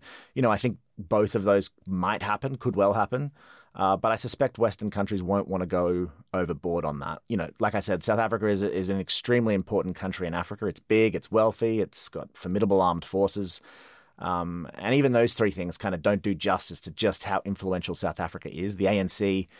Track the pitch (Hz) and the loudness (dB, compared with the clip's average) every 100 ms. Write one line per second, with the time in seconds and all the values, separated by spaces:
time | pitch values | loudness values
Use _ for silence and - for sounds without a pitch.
0 | - - - 135 120 104 123 92 _ - | -6 -20 -10 0 2 2 0 -4 _ -12
1 | 92 107 104 110 98 101 98 _ - 92 | 0 2 2 2 4 4 2 _ -6 -2
2 | 92 107 101 104 135 131 123 107 101 107 | 0 0 -2 -4 -4 -4 -2 2 4 4
3 | 101 127 143 - - - _ - 95 95 | 0 -2 -6 -10 -20 -20 _ -2 2 2
4 | 113 110 123 - 135 - 113 - 107 101 | 0 0 -2 0 -2 2 0 0 -6 -2
5 | 98 101 90 98 - 95 90 90 87 90 | -2 -2 0 -2 0 -4 -2 0 0 0
6 | 87 - - 95 85 78 87 85 76 73 | -4 -10 -6 -4 -2 -4 -4 -2 -2 -6
7 | 85 - - 110 - - 107 104 101 90 | -8 -10 -6 -4 -4 -2 -2 0 -2 -2
8 | 113 107 110 110 104 98 101 95 95 95 | 0 0 0 0 0 0 0 -2 -2 -2
9 | 90 - - 120 110 98 - 101 90 87 | -2 -2 2 2 2 0 0 -2 -2 -4
10 | 95 - 87 85 85 101 101 - - 110 | -8 -6 -4 -4 -6 -6 -6 -4 0 4
11 | 110 82 - 110 110 - 117 110 95 - | 4 0 0 2 2 2 0 0 -2 -4
12 | - - - - 90 98 101 98 90 85 | -6 -8 -12 -10 -4 0 4 4 4 0
13 | - 95 98 104 92 - - - - - | -2 0 2 2 -2 -6 -8 -20 -20 -20
14 | _ - 90 87 87 87 - - 98 139 | _ -10 -4 -4 -4 -6 -10 -6 0 4
15 | 139 120 120 - 107 92 87 - 101 87 | 4 4 4 4 2 -2 -6 -4 -4 -2
16 | 101 101 104 82 101 92 - 85 - - | 0 0 0 -2 0 0 -2 -8 -10 -2
17 | 110 - - 95 - 98 95 90 87 87 | 0 0 -2 -2 -2 -4 -2 -4 -4 -2
18 | 90 78 87 90 - 76 95 95 95 101 | -2 -4 -6 -8 -10 -6 -6 0 2 4
19 | 92 - 101 98 90 | 4 4 4 0 -2